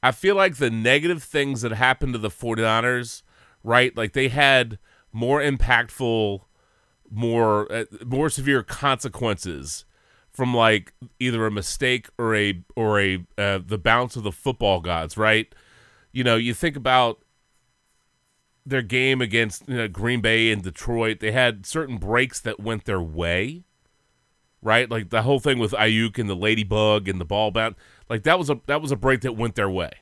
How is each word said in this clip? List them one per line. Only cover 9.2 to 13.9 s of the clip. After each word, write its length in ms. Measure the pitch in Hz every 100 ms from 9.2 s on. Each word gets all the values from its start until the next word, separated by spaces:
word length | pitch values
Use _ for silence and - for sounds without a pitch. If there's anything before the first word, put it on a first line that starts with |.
| 120 98 92 73 71 - - _ _ _ _
from, 220 | - 127
like, 400 | 120 113 107 87 _ 120 _
either 240 | 123 117 110
a 40 |
mistake 580 | 104 95 - 127 123 - -
or 160 | 117 110
a, 260 | 104 92 - -
or 240 | 113 104
a, 260 | 98 92 87 -
uh, 200 | 101 98 92
the 140 | 107
bounce 360 | 98